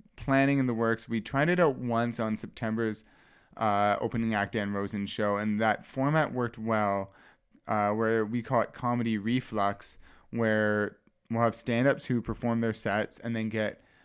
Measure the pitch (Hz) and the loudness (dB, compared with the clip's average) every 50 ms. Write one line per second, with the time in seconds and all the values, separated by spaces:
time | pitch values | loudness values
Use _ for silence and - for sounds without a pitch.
0 | - _ - - - - 135 135 139 139 139 139 131 127 117 110 117 113 113 110 | -20 _ -16 -8 -2 2 4 4 4 4 4 2 2 2 2 2 2 2 2 0
1 | - - 117 113 101 - - 139 147 165 180 175 175 151 131 127 123 120 117 113 | -2 -4 -4 -4 -2 -2 0 0 2 2 4 4 4 4 2 0 -2 0 0 2
2 | 120 120 113 - 113 110 110 107 - 104 - - 120 110 110 113 117 110 107 - | 0 0 -2 -2 -2 -2 -2 -4 -6 -10 -8 -6 -4 -2 -2 0 0 -2 -2 -4
3 | - _ - - - - - _ _ _ - - 113 107 101 101 104 104 101 - | -12 _ -20 -20 -20 -20 -20 _ _ _ -6 -2 0 2 2 4 4 4 2 2
4 | - 110 - 120 113 113 110 101 101 95 - 110 101 101 101 101 101 98 - 101 | 0 -2 -2 0 0 0 0 0 0 -2 -2 -4 -2 -2 -2 -4 -4 -4 -4 -4
5 | 101 98 - - 104 104 101 101 107 110 104 104 113 110 104 - - - - 135 | -4 -4 -2 -2 0 0 0 0 0 0 0 2 2 2 0 0 -4 -10 -4 -2
6 | 131 143 156 160 151 - 117 123 120 113 - 123 110 113 110 107 104 101 98 98 | 0 2 2 2 0 0 -2 -4 -4 -4 -6 -6 -4 0 0 2 2 2 0 -2
7 | 98 98 - - - - - _ _ _ _ _ - - 110 107 104 104 107 110 | -4 -6 -12 -20 -20 -20 -20 _ _ _ _ _ -4 -2 0 2 2 2 2 2
8 | 113 110 113 113 110 104 117 120 113 - 131 117 107 - - - - 120 120 120 | 2 2 2 2 0 0 -2 -4 -2 0 2 2 2 0 -4 -6 -4 -2 0 0
9 | 117 117 110 104 98 113 123 127 - - 113 107 101 101 98 - - - - - | 0 0 0 0 0 0 0 0 -2 -2 -2 0 0 0 0 -4 -10 -18 -18 -18
10 | - - - - - - - 117 113 110 107 107 107 107 107 107 104 - - _ | -20 -20 -20 -20 -16 -8 -4 0 0 2 2 2 2 2 2 0 0 -2 -6 _
11 | _ _ _ _ _ - 117 113 117 113 110 - - 127 117 117 127 139 127 - | _ _ _ _ _ -4 0 2 2 2 2 0 -2 -2 0 2 4 4 2 2
12 | - - 123 117 - - 107 - - 117 117 117 117 113 107 - - 104 98 107 | 0 -2 -2 -2 -2 -4 -6 -4 -2 0 0 0 0 -2 -2 -2 -2 -2 0 0
13 | 107 - - - - 117 117 110 110 110 110 113 107 101 - - _ _ _ _ | -2 -4 -6 -10 -6 -6 -4 -2 -4 -2 -2 -2 -2 -4 -4 -8 _ _ _ _